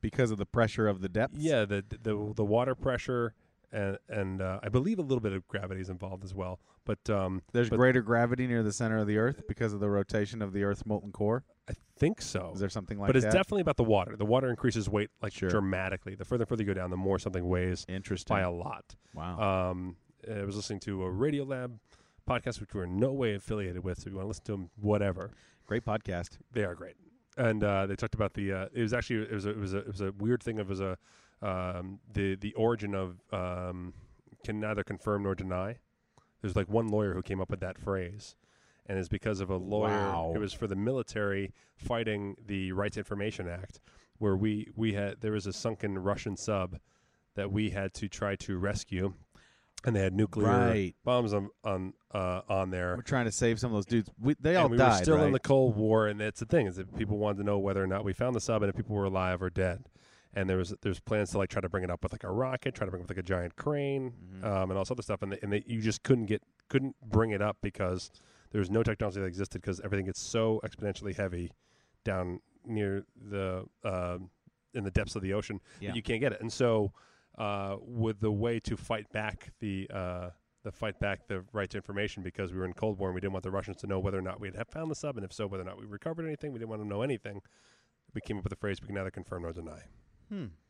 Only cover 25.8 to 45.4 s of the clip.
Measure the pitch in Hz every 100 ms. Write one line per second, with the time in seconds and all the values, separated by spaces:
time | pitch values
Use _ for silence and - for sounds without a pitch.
25.8 | - 107 - 90 87 - - 120 101 85
26.8 | 87 - - _ _ - 117 107 104 98
27.8 | 98 98 113 110 101 - 98 95 95 -
28.8 | 113 120 107 117 110 110 101 107 98 98
29.8 | - 98 98 98 107 127 - 110 95 95
30.8 | 95 92 _ - _ _ 101 92 92 90
31.8 | 92 98 - 104 98 95 104 107 113 117
32.8 | 104 98 92 90 _ 98 90 90 90 90
33.8 | 90 - - - _ - - 107 107 104
34.8 | 98 101 - 104 101 95 95 90 98 123
35.8 | _ _ _ _ _ _ 104 90 92 110
36.8 | 113 107 101 90 - 95 92 98 92 95
37.8 | - 95 87 104 - - _ _ _ _
38.8 | - 95 87 101 113 98 95 95 92 104
39.8 | 107 101 101 85 82 82 104 - 110 95
40.8 | 107 131 117 110 104 98 95 - _ _
41.8 | - 117 113 104 101 95 110 101 95 92
42.8 | 101 104 101 101 104 - 90 87 95 -
43.8 | _ - _ _ 107 95 107 104 104 -
44.8 | 113 101 101 - 110 107